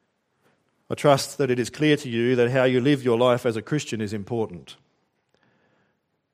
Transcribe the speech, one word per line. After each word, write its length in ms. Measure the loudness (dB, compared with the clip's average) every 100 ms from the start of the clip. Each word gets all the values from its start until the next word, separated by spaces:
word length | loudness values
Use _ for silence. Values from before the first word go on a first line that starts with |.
| _ _ _ _ _ _ _ _ -12
I 60 | -2
trust 420 | 2 2 0 -4
that 140 | -2
it 80 | 0
is 100 | -2
clear 280 | -2 0 0
to 120 | -2
you 260 | -2 0 2
that 140 | 2
how 140 | 4
you 180 | 2 4
live 220 | 2 2
your 140 | 2 2
life 260 | 2 2 0
as 100 | -4
a 60 |
Christian 400 | -4 -6 -4 -8
is 120 | -6
important. 640 | -8 -6 -6 -6 -8 -18 -20 _ _ _ _ _ _ _ _ _ _ _ _ _ _ _